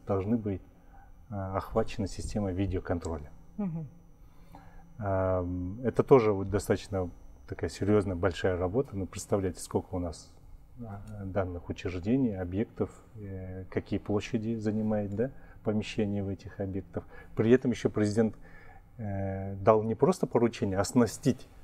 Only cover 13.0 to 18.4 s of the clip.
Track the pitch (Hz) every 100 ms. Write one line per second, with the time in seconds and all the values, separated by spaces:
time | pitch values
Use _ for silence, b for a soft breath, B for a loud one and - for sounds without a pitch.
13 | - 107 101 95 92 92 92 110 - 101
14 | - 104 - 120 107 113 107 107 107 107
15 | 101 101 131 B B B - 107 - -
16 | 104 101 98 95 98 - 98 92 - 87
17 | - B B - 110 123 131 113 107 107
18 | 104 104 110 -